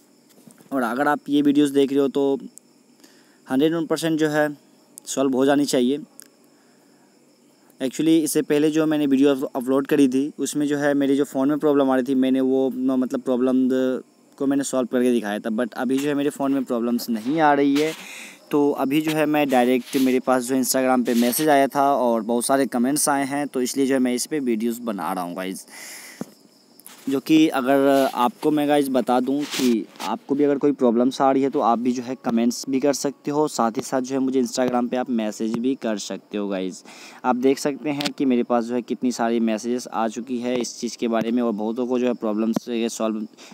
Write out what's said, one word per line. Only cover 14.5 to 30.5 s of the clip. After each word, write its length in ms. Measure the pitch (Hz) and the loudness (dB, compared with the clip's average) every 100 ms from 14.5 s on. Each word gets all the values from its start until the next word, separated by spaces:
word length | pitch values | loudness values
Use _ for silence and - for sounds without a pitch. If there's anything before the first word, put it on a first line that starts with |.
| 139 | 0
solve 240 | 131 131 120 | 0 -2 0
करके 200 | 127 123 | 0 2
दिखाया 260 | 120 104 104 | 2 -2 -6
था, 120 | 113 | -4
but 220 | 110 120 | -4 -4
अभी 240 | - 127 135 | -4 -2 -2
जो 100 | 147 | -2
है 60 | |
मेरे 160 | 143 143 | -2 -2
phone 220 | - 139 | -2 -2
में 120 | 139 | -2
problems 440 | 127 120 120 120 120 | -2 -2 -2 -2 -4
नहीं 300 | 113 117 160 | -6 -2 2
आ 120 | 151 | 4
रही 200 | 143 143 | 4 2
है। 180 | 143 156 160 - - - - - | 2 0 -4 -14 -16 -18 -20 -4
तो 200 | 147 143 | 0 2
अभी 280 | 135 139 156 | 0 0 0
जो 120 | 156 | 0
है 140 | 156 151 | 0 2
मैं 220 | 151 143 | 2 2
direct, 480 | 127 123 127 - 139 | 4 4 2 0 0
मेरे 240 | 131 127 | 2 2
पास 220 | 131 127 | 2 0
जो 120 | 123 131 | 0 -2
Instagram 500 | 120 131 131 127 117 | 0 0 2 2 2
पे 80 | |
message 340 | 117 120 120 156 | 2 2 2 4
आया 200 | 139 135 | 4 4
था 240 | 143 139 | 2 2
और 280 | 131 123 113 | 2 2 0
बहुत 220 | 104 120 | 0 -2
सारे 220 | 117 135 135 | 0 0 0
comments 420 | 123 123 147 156 | 0 0 0 0
आए 160 | 139 135 | 0 -2
हैं, 200 | 143 143 | -4 -4
तो 160 | 135 | -4
इसलिए 240 | 123 139 131 | -4 0 0
जो 80 | |
है 60 | 135 | 2
मैं 140 | 127 | 2
इस 120 | 123 - | -2 -4
पे 140 | 143 | -4
videos 400 | 123 110 120 117 | -2 -2 -2 -4
बना 300 | 117 98 82 | -8 -6 -6
रहा 120 | 95 | -6
हूँ 120 | 87 85 | -6 -8
guys। 300 | 92 92 - - - - - - - - _ _ _ _ - - - | -8 -8 -14 -18 -18 -18 -20 -16 -16 -16 _ _ _ _ -20 -12 -4
जो 100 | 135 | -4
कि 160 | - 156 156 | 2 4 4
अगर 600 | 139 123 139 139 135 135 | 2 2 4 4 4 2
आपको 360 | - 123 - 151 | 0 -2 0 0
मैं 160 | 151 147 | 0 2
guys 200 | 147 139 | 2 2
बता 280 | 127 117 127 | 0 2 0
दूं 180 | 127 143 | 0 -2
कि 440 | 143 - 127 110 - - | -4 -2 0 0 -2 -10
आपको 320 | 92 117 - | -6 -6 -4
भी 100 | 139 | 0
अगर 140 | 143 | 2